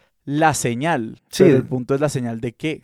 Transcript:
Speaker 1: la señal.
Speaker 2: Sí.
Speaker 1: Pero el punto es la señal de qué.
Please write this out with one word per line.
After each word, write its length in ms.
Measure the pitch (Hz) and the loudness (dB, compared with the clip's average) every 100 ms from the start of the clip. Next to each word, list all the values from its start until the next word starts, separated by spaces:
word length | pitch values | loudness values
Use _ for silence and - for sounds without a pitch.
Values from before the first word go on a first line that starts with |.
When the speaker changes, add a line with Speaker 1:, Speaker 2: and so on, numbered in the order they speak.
| _ _ | _ _
Speaker 1:
la 300 | - 147 160 | -6 0 2
señal. 640 | 139 131 117 156 151 110 - _ | 2 -2 -4 -2 -4 -6 -12 _
Speaker 2:
Sí. 120 | - | 4
Speaker 1:
Pero 140 | 185 123 | 6 6
el 80 | |
punto 320 | - 127 120 139 | 2 -4 -2 -2
es 40 | |
la 80 | 147 | -2
señal 320 | 139 123 113 | -2 -6 -6
de 120 | 120 | -8
qué. 260 | - 156 147 | -8 -8 -8